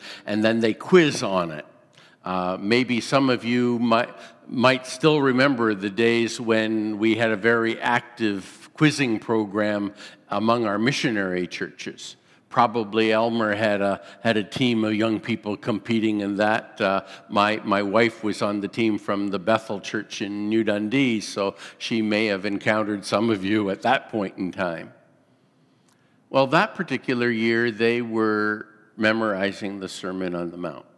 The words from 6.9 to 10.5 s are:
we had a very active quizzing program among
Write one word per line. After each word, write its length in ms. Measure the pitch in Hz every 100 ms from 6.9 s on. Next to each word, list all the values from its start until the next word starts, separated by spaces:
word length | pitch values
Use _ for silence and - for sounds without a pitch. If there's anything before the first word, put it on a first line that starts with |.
| 104
we 160 | 110 107
had 160 | 117
a 60 | 107
very 420 | 110 117 113 113
active 920 | 131 120 - - 113 98 - - -
quizzing 460 | - 156 127 131 110
program 720 | - 113 107 101 104 104 101 - - - -
among 360 | 101 110